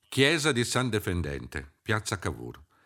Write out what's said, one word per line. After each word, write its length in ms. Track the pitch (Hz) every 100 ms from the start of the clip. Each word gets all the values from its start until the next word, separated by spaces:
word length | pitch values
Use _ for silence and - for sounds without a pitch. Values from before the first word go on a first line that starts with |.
| _
Chiesa 460 | - 135 165 151
di 120 | 120
San 260 | 117 120 127
Defendente, 880 | 107 107 87 78 69 64 71 67 _
piazza 380 | - 107 - 98
Cavour. 440 | 95 60 60 - - _